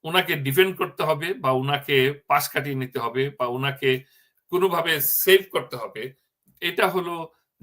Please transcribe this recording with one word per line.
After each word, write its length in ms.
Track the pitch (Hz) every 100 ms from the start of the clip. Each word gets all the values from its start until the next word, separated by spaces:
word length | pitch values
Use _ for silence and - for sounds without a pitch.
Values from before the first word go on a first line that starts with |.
উনাকে 320 | 160 180 165 156
ডিফেন্ড 420 | 139 139 190 185
করতে 260 | 180 -
হবে 300 | 156 156 165
বা 180 | 202 131
উনাকে 720 | 131 135 143 139 139 131 143 _
পাশ 220 | 143 143
কাটিয়ে 260 | 151 143 131
নিতে 240 | 127 131
হবে 300 | 117 123 139
বা 180 | 139 123
উনাকে 560 | 123 139 135 135 127 - _ _ _ _
কোনোভাবে 520 | 180 190 170 165 156
সেভ 400 | 139 - - 190 190
করতে 240 | 170 135 -
হবে, 380 | 110 - 127 - _ _ _ _
এটা 260 | 170 170 196
হলো 460 | 185 170 170 165 _ _ _